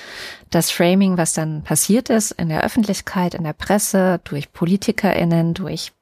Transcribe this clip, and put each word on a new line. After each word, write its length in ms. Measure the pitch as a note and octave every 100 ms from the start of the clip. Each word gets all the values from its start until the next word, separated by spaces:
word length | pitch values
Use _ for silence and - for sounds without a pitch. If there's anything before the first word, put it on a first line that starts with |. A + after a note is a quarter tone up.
| - - - - -
das 180 | E3+ -
Framing, 480 | - F3 F#3+ G3 F3
was 160 | D#3+
dann 300 | - D#3 D#3
passiert 480 | - D#3+ - A3+ B3+
ist 180 | A3+ -
in 140 | - E3+
der 160 | D#3
Öffentlichkeit, 720 | - - G#3 F#3+ - F#3+ F3+
in 100 | -
der 100 | D#3
Presse, 680 | - - G3+ - F#3+ F#3 E3+
durch 300 | - D3 -
PolitikerInnen, 1040 | - E3+ G3 - - F#3+ - E3+ E3 E3 E3
durch 380 | D3+ D#3+ - _